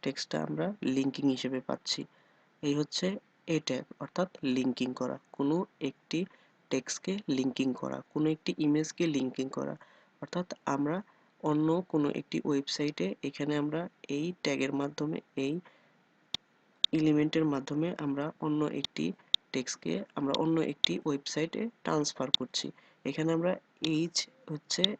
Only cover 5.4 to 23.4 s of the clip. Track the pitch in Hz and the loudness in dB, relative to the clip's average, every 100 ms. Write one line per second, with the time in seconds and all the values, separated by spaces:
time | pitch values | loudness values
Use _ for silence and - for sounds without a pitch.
5.4 | 143 160 196 _ 147 - _ 160 190 - | 2 2 0 _ -6 -6 _ -4 -4 -8
6.4 | _ _ _ 135 - - - 196 208 131 | _ _ _ -2 -2 -6 -2 -4 0 2
7.4 | 131 123 131 123 131 131 - 151 156 156 | 2 2 0 0 -4 -6 -4 0 2 2
8.4 | - 160 151 151 156 - 170 139 131 127 | -2 0 4 4 2 0 2 2 0 -2
9.4 | 131 135 139 156 - - _ _ 143 180 | -4 -2 -4 -6 -12 -20 _ _ -6 -4
10.4 | 180 - - 139 143 175 - _ _ _ | -4 -4 0 2 2 0 -4 _ _ _
11.4 | 156 151 156 165 180 160 143 - 143 - | 2 4 4 2 2 2 2 0 -2 -2
12.4 | - 139 139 - 147 151 185 - 139 139 | 2 0 0 -2 -2 0 -2 -2 -6 -4
13.4 | 147 147 147 156 175 _ - 143 160 180 | 0 0 0 -2 -4 _ -6 -2 -2 -2
14.4 | 143 139 135 139 139 147 151 165 - - | -2 0 0 0 -2 -2 -2 -2 -6 -2
15.4 | 135 165 - - _ _ _ _ _ - | -2 -2 -6 -20 _ _ _ _ _ -16
16.4 | _ _ _ _ - 160 156 151 151 160 | _ _ _ _ 0 4 6 6 4 2
17.4 | 156 139 135 147 165 - 147 139 151 - | 2 0 -2 -2 0 -2 -4 -2 -4 -4
18.4 | 156 151 151 139 143 - 160 190 - - | -2 0 0 -2 -6 -4 -4 -4 -6 -8
19.4 | _ 135 127 - 170 180 202 - 139 - | _ -6 -6 -6 -4 -4 -4 -4 -2 0
20.4 | 160 165 156 143 - 175 165 143 - - | 2 2 0 -2 -2 -2 0 -2 -2 -2
21.4 | 165 - 226 - - 160 147 - 131 - | -2 -2 -4 -4 0 2 2 -2 -6 -4
22.4 | 127 - 143 - - _ - 143 160 165 | -6 -6 -6 -10 -20 _ -6 0 0 2